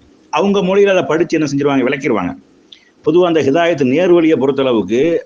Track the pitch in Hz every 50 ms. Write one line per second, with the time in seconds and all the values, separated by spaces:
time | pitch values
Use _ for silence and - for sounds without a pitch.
0 | - _ _ _ _ _ - 151 185 202 196 202 180 180 196 202 202 202 190 180
1 | 160 135 151 165 175 160 165 156 156 135 139 139 143 143 139 135 131 127 147 139
2 | 143 143 113 98 87 87 90 - - _ _ _ _ _ - - _ _ _ _
3 | - 156 156 175 180 170 165 160 135 135 139 170 170 170 175 135 123 127 131 160
4 | 185 170 175 175 160 160 160 123 131 139 131 139 135 131 120 107 92 92 113 127
5 | 147 170 165 - -